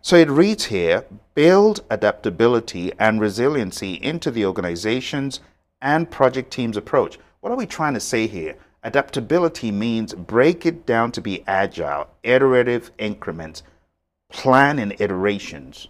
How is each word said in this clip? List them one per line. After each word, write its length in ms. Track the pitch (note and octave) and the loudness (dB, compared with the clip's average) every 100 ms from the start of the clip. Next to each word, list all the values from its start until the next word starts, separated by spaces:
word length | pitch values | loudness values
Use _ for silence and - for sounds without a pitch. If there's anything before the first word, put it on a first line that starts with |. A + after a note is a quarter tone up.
So 160 | - F3 | 6 6
it 140 | D3+ | 6
reads 340 | C#3 G3 G#3+ - | 6 2 2 -4
here, 380 | G2+ E2+ F2+ - F#2 _ | 0 2 0 -2 -20 _
"Build 500 | - D#3 F#3+ G#3+ G#3 - | 2 6 6 4 2 -4
adaptability 1040 | A2 G#2 - A2 E2+ A#2 A#2+ A2 F2+ F2 - | 0 0 0 -6 2 4 4 -2 -8 -8 0
and 220 | A2 A2 | 0 2
resiliency 720 | G#2+ F#2+ C3 D3+ G2 - F#2+ F2+ | -2 0 -2 0 -4 -6 -8 -6
into 280 | B2 E3 - | -6 -4 -4
the 160 | A#2 G2 | -2 -2
organization's 920 | F#2 F2+ E2+ G#2+ B2+ B2+ D3 C#3 - _ _ _ _ | -2 -6 -4 -2 -2 -4 -6 -6 -8 _ _ _ _
and 280 | C3+ D#3 E3 | -2 0 -2
project 400 | - C3 C3 B2 | 2 2 2 -8
team's 280 | - A#2 G#2 | -6 -4 -6
approach." 400 | - C#3 F#2 - _ _ | 0 0 0 -6 _ _
What 120 | - | -6
are 60 | B3+ | -6
we 80 | G#3+ | -6
trying 260 | - D3+ | -4 -4
to 80 | B2+ | -4
say 260 | - A#2+ A2 | -4 -2 -2
here? 300 | G2 D#2 - _ _ | -6 -10 -12 _ _
Adaptability 880 | A2+ C#3 C3+ A#2+ A2 E3+ E3+ E3 A2+ | -4 -2 -2 -6 -2 0 0 -2 -6
means 440 | G2+ A#2 A2+ A2 | -4 -2 -4 -6
break 500 | F#2 E2+ A2 C#3+ E3+ | -12 -2 2 4 2
it 220 | E3+ E3+ - | -4 -4 -2
down 260 | A#2 A#2 | 0 0
to 80 | - | -4
be 240 | G2 F#2+ - | -8 -8 -2
agile, 600 | F#2+ G2 - D2+ C#2+ D2+ _ | -2 -2 -4 -6 -6 -10 _
iterative 680 | A2+ B2+ C3+ B2+ B2 A#2+ A#2 - | 0 4 4 4 2 -2 -6 -10
increments, 680 | A2 G2+ - E2 D#2+ D2+ _ _ _ _ _ _ _ | -8 -8 -10 -12 -14 -18 _ _ _ _ _ _ _
plan 480 | - C3 C3 C#3 D3 | -4 4 6 4 2
in 140 | G#2 G2 | -4 -4
iterations. 920 | G2+ F#2 G2 G#2 - - C2+ - | -4 0 -2 -2 -8 -16 -18 -20